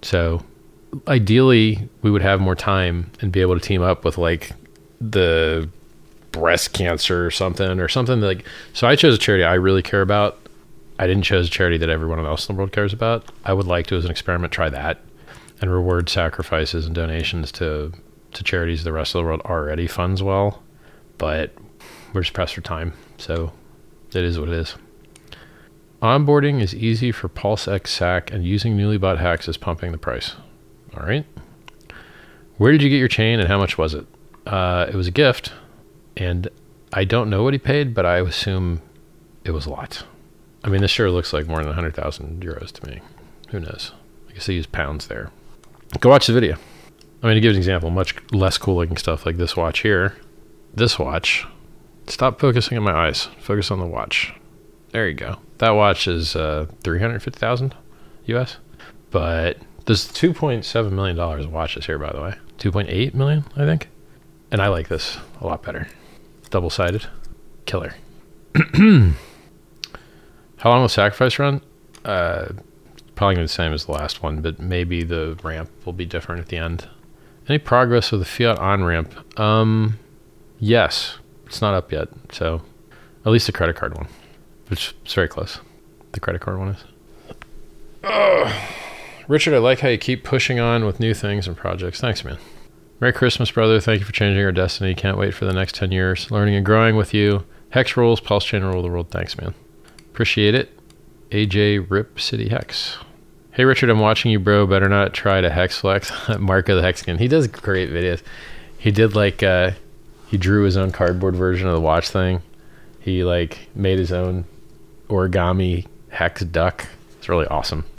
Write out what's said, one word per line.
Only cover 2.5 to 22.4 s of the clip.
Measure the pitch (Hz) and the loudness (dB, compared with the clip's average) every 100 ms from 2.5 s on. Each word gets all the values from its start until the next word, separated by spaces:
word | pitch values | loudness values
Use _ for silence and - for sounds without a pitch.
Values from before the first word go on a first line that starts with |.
time | 92 - 95 90 87 85 - | 0 0 0 0 -2 -6 -6
and | 104 | -2
be | 95 | 2
able | 92 87 | 2 2
to | - | 0
team | 95 | 0
up | 90 90 | 2 2
with, | - 80 | 0 0
like, | 85 85 - - - - - _ | 0 -2 -4 -16 -20 -20 -20 _
the | 113 107 90 82 80 82 80 - - - - - - | -2 2 4 4 2 0 -4 -10 -20 -20 -20 -20 -14
breast | 82 82 85 - | -2 2 2 0
cancer | - 90 82 - 87 85 | -4 -2 -2 0 0 -2
or | |
something, | - 92 90 95 92 | -2 -2 0 -2 0
or | 87 | -2
something | - 123 123 | -2 0 2
like, | 104 92 - - - | 0 -2 -6 -18 -14
so | - 120 | 0 2
I | |
chose | 143 156 113 | 6 6 6
a | |
charity | - 98 | 4 4
I | 85 | 4
really | 92 92 95 | 4 4 2
care | 90 101 | 2 0
about. | 95 104 104 - - - - - - - | 2 2 0 -2 -20 -20 -20 -20 -20 -4
I | 92 | 0
didn't | 98 | 2
choose | 92 95 85 | 2 2 0
a | |
charity | - 92 82 | 0 0 2
that | 82 | 0
everyone | 78 82 80 | -2 -2 -4
else | 78 78 - | -4 -4 -4
in | |
the | 98 | -4
world | 98 | -4
cares | - 104 | -2 -2
about. | 110 113 117 - - | -2 -2 -2 -6 -12
I | 101 | -2
would | 95 92 | 0 0
like | 87 85 | -2 0
to, | 92 | -2
as | |
an | 85 | -2
experiment, | 82 - 87 85 | -4 -4 -4 -4
try | - 82 | -2 -4
that | 69 76 82 - - - - - - | -2 -6 -6 -10 -20 -20 -20 -20 -6
and | 95 | -2
reward | 92 90 87 87 | 0 2 0 0
sacrifices | - 82 - 85 80 78 85 78 | -2 -2 -4 -4 -2 -2 -4 -4
and | |
donations | 85 80 80 82 87 76 | -4 -4 -4 -4 -4 -8
to, | - 85 76 76 85 - - _ | -6 -6 -4 -8 -12 -20 -20 _
to | - | -10
charities | - 90 85 82 | -4 -2 -2 -4
the | 82 | -4
rest | 80 76 | -4 -4
of | 87 | -2
the | |
world | 82 80 | -2 -4
already | - 85 76 78 85 | -4 -4 -4 -4 -4
funds | - 90 92 | -2 -2 -2
well. | 95 95 101 - - - - - - - | 0 0 0 -4 -18 -20 -20 -20 -20 -8
But | 78 78 76 - - - - - - | -4 -4 -6 -10 -20 -20 -20 -20 -8
we're | 95 | -6
just | 87 | -4
pressed | - | -4